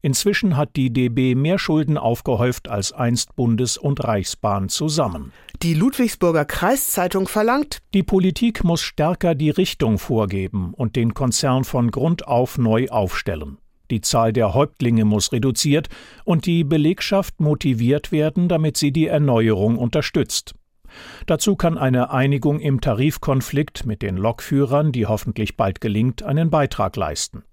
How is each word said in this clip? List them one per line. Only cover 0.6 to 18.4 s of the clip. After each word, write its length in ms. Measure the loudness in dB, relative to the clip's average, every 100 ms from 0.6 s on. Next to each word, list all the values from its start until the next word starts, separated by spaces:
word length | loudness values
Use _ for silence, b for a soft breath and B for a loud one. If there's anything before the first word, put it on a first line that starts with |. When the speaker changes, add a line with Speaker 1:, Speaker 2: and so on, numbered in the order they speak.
| 0 0
Speaker 1:
die 180 | 0
D 160 | 2 0
B 240 | 2 2
mehr 240 | 2 0 0
Schulden 400 | 2 0 2 0
aufgehäuft 680 | 0 -2 -2 0 0 -2 -6
als 260 | -4 -4
einst 420 | -2 -2 -2 -4 -2
Bundes- 440 | 0 2 0 -2
und 240 | -4 -2
Reichsbahn 640 | -2 -2 -2 -4 -2 -2 -2
zusammen. 640 | -4 -2 0 -2 -4 -14 B B -6
Speaker 2:
Die 100 | 0
Ludwigsburger 720 | 2 2 2 -2 2 2 2 0
Kreiszeitung 800 | -2 0 0 -2 -2 -2 -2 -2
verlangt: 520 | 0 0 0 -2 -8 _ -2
Speaker 1:
Die 80 |
Politik 600 | 2 2 2 2 -2 0
muss 180 | 0 0
stärker 520 | -2 -2 -2 2 0
die 160 | 2 0
Richtung 480 | 2 -2 0 0 0
vorgeben 760 | 0 0 0 -2 -4 -4 -6 -4
und 200 | -4 0
den 200 | -2 0
Konzern 480 | -2 0 0 0
von 260 | 0 0 0
Grund 380 | 0 0 -2 0
auf 320 | 0 0 0
neu 300 | 2 2 0
aufstellen. 680 | -2 -2 -2 -6 -6 -8 -14 _ _ _
Die 120 | -4
Zahl 300 | 0 2 2
der 220 | 2 2
Häuptlinge 520 | 2 0 _ 2 4 4
muss 260 | 2 0
reduziert 580 | -2 -2 0 2 0 0 B B B
und 220 | 0 0 2
die 180 | 0
Belegschaft 800 | 2 2 2 0 0 0 0 -2
motiviert 680 | 0 2 0 0 2 0 0
werden, 360 | 0 0 0